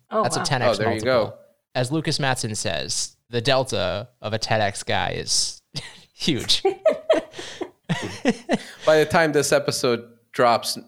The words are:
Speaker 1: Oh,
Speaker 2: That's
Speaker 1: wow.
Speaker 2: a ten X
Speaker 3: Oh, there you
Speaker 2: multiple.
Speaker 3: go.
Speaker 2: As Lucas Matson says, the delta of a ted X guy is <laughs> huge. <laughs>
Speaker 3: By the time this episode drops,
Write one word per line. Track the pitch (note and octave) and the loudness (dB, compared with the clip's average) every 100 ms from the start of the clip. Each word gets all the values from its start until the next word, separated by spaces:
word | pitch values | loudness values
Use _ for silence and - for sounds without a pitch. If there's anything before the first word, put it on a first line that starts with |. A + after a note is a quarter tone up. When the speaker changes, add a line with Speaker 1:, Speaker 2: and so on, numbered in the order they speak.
| _ | _
Speaker 1:
Oh, | A3 | -2
Speaker 2:
That's | D3 - | 0 -2
Speaker 1:
wow. | |
Speaker 2:
a | - | -2
ten | C3 | 0
X | A#2+ G2+ | 2 2
Speaker 3:
Oh, | |
there | A2+ | 0
you | A2+ | 0
Speaker 2:
multiple. | A#2 B2+ G#2 | 0 2 0
Speaker 3:
go. | - _ _ _ | -4 _ _ _
Speaker 2:
As | - B2+ | -4 -2
Lucas | D#3 D3+ D3 | -2 -2 -2
Matson | C#3 B2 A2+ | 0 -2 -4
says, | G#2+ G#2 D2 D2+ - - - _ | -4 -4 -4 -4 -4 -6 -10 _
the | A#2+ | -2
delta | A2+ C3+ C3 G2+ F#2 F#2+ A#2 _ | 2 2 2 0 -2 -2 -6 _
of | G#2+ | -6
a | G#2+ | -4
ted | - A2 | 0 2
X | G2+ - | 2 -2
guy | - G2 F#2 | -4 -2 -2
is | E2+ - - - - _ - - | -4 -2 -2 -2 -6 _ -14 -14
<laughs> | - - | -18 -20
huge. | - - A#2 - - | -4 -2 -2 0 0
<laughs> | F#4+ - D#5+ - - E4 - - - - - - - - - G2+ C4+ - - C#4+ - - - | 0 2 0 0 0 0 0 -12 -14 -12 -12 -12 -6 -4 -4 -2 -2 -2 -2 -4 -4 -2 4
Speaker 3:
By | D#3 | 4
the | D3+ | 4
time | F3 D#3+ | 4 4
this | C#3+ C3+ | 2 4
episode | D3 - - C3 A#2 - - _ | 2 2 0 0 0 -2 -20 _
drops, | - B2 A2+ - A2+ | 2 4 4 0 -8